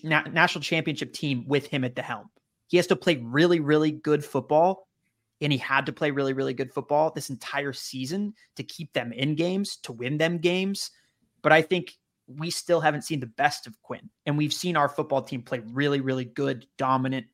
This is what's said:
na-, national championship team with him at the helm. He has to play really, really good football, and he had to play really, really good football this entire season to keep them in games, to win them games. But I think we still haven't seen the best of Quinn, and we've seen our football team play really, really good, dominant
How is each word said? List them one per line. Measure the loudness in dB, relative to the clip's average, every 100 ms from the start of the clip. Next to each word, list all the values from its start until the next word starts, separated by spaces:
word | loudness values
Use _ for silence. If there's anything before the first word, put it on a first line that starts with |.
na-, | 0 0 2
national | 4 4 2
championship | -2 0 0 -4 -6
team | -4 -2 -2 0
with | 0 0
him | -2
at | -2 -4
the |
helm. | -8 -10 -12 _ _ _ _
He | 4
has | 4
to | 2
play | 2 0
really, | 2 4 6 4
really | 4 4 2
good | 0 2 0
football, | 0 -4 2 4 4 2 _ _ _ _ _ -4
and | 0
he | 0
had | 0 0 -2
to |
play | -2 -2
really, | 0 -2
really | -2 -4
good | -4 -6
football | -8 -2 0 0
this | -4 -10
entire | -10 -8 -6 -6
season | -8 -10 -8 -6 -6 -6 -10 _ -14
to |
keep | -14 -14 -8
them | -6 -6
in | -4 -2
games, | 0 -2 -2 -6 -10
to | -12
win | -8 -4 0
them | 0 2
games. | 0 0 -2 -4 -10 _ _ _ _ _
But | 4
I | 6
think | 4 -2 -4 -14 _ _ -16
we | -8 -6
still | -4 0 2
haven't | 4 2
seen | -2 -6
the | -4
best | 0 0 0 -12
of | -16
Quinn, | -12 -12 -14 _
and | -4 0
we've | 0
seen | -2 -2 2
our | 2
football | 0 -2 -2
team | -2 -8
play | -6 -8 -6
really, | -2 0 0
really | 0 -2
good, | -4 -4 -4 -4 -10 -2
dominant | 2 2 0 -4 -8